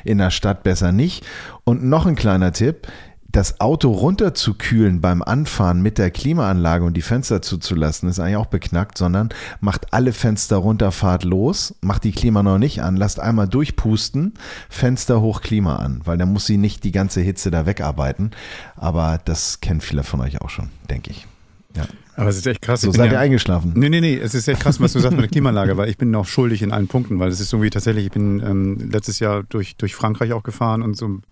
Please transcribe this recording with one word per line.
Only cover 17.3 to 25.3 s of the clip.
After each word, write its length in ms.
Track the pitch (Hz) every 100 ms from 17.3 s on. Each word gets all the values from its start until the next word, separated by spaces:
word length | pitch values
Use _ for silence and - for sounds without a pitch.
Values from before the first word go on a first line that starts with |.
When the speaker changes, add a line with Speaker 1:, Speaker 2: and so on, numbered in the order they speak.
| 95 98
Speaker 1:
da 140 | 82
wegarbeiten. 680 | 80 101 76 71 67 - 107 - - - - -
Aber 420 | 82 82 80 80
das 380 | - 82 - -
kennen 180 | - 80
viele 240 | - 73
von 160 | 67 67
euch 220 | 64 69
auch 80 | -
schon, 180 | - - - -
denke 200 | - -
ich. 160 | - - - _ - _
Ja. 100 | 101 - - - -
Speaker 2:
Aber 120 | 104
es 80 | 95
ist 100 | 107
echt 140 | 113
krass. 220 | - 120
Speaker 1:
So 60 | 101
Speaker 2:
Ich 40 |
bin 60 | 92
Speaker 1:
seid 140 | 117
Speaker 2:
ja 60 | 127
Speaker 1:
ihr 20 |
eingeschlafen. 520 | 139 127 - 90 85
Speaker 2:
Nee, 140 | 85 143
nee, 140 | 170
nee, 160 | 165 131
es 160 | 113
ist 120 | 123 107
echt 140 | 135
krass, 180 | 147 143
was 140 | 123
du 60 | 127
sagst 180 | 123 165
mit 60 |
der 80 | 113